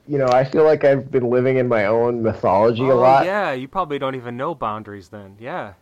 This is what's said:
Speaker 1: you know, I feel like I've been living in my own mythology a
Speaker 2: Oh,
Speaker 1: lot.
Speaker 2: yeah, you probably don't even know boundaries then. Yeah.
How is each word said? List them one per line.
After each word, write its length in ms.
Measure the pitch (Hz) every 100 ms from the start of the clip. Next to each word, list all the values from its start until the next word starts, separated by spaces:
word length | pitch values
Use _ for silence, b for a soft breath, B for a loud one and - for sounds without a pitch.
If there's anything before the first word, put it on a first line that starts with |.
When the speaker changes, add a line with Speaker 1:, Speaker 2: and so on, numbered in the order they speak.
| -
Speaker 1:
you 80 | 143
know, 120 | 131
I 160 | 123
feel 200 | 139 160
like 180 | 156 151
I've 280 | 143 139 123
been 180 | 135 120
living 300 | 123 127 131
in 100 | 123
my 160 | 117
own 380 | 101 113 120 120
mythology 640 | 110 107 110 95 113 113 131
a 60 |
Speaker 2:
Oh, 60 | 127
Speaker 1:
lot. 260 | 127 135 165
Speaker 2:
yeah, 260 | 208 180
you 160 | 131 131
probably 300 | 190 165 143
don't 160 | 135
even 240 | 131 120 123
know 160 | 147
boundaries 560 | 147 113 107 107 101 87
then. 260 | 107 98 101
Yeah. 360 | 120 175 113 -